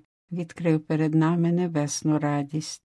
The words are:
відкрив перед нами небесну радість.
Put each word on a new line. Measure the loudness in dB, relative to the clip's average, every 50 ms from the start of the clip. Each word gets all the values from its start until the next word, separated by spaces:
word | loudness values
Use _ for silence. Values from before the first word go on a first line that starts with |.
| -10 _ _ _ _ _
відкрив | -8 -8 -8 -8 -10 -4 0 0 0 0
перед | 0 -2 0 0 0 2 4
нами | 4 4 4 2 2 2 2
небесну | 2 2 0 0 0 -2 -2 -2 -4 -2 0 0 0 2
радість. | 0 0 -2 -2 -4 -4 -6 -6 -6 -8 -14 -16 _ _